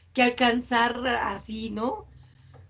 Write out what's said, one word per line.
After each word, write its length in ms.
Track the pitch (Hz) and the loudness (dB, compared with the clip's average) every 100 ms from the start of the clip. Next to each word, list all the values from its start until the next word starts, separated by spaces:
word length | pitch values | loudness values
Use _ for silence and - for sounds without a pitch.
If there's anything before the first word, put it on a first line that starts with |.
| _ | _
que 100 | - | 2
alcanzar 840 | 247 247 247 240 247 240 240 240 254 | 2 4 2 2 0 2 2 0 -2
así, 640 | 233 208 196 - 220 220 | -2 -2 -6 -10 -8 -8
¿no? 360 | 208 240 415 392 - - _ - - | -4 -4 -6 -10 -20 -20 _ -20 -20